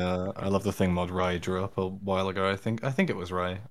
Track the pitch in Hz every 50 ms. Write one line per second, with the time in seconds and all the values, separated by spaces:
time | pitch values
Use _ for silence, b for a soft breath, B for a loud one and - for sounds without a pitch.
0 | 90 90 90 90 92 98 - - 98 98 98 95 95 101 95 - 101 92 87 90
1 | 90 87 90 92 92 90 90 87 82 95 92 92 95 98 - - 95 92 95 95
2 | 98 98 95 95 95 95 92 98 95 95 98 98 - 113 110 113 - 135 131 202
3 | 190 165 104 95 90 87 92 90 90 90 90 95 - -